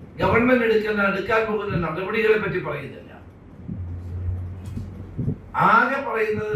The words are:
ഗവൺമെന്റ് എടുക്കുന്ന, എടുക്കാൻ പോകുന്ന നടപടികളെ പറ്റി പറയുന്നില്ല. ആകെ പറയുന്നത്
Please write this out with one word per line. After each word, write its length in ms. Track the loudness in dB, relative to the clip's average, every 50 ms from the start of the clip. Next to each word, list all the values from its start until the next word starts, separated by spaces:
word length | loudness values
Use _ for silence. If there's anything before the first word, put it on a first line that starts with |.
| -14 -12 -6 0
ഗവൺമെന്റ് 440 | 2 4 4 4 6 6 4 4 4 4
എടുക്കുന്ന, 340 | 2 2 2 0 0 2 2 2 2
എടുക്കാൻ 300 | 0 0 2 2 2 2 2
പോകുന്ന 260 | -2 -2 -2 -2 -2 -2 -2
നടപടികളെ 520 | -2 -4 -4 -4 -2 -2 2 4 4 4 4
പറ്റി 220 | 4 0 -2 -2 -2 -4
പറയുന്നില്ല. 360 | -6 -6 -8 -10 -12 -14 -16 -18 -18 -18 -20 -20 -20 -20 -20 -20 -20 -18 -12 -10 -10 -8 -8 -8 -8 -10 -10 -8 -8 -4 -4 -4 -4 -4 -6 -10 -10 -12 -12 -10 -10 -10 -10 -10 -12 -14 -14 -12 -6 -4 -2 -2 -2 -4 -8 -6 0
ആകെ 420 | 4 6 6 8 6 6 4 0 -2 -2 -2
പറയുന്നത് 440 | 0 0 0 0 0 -2 -2 -2 -2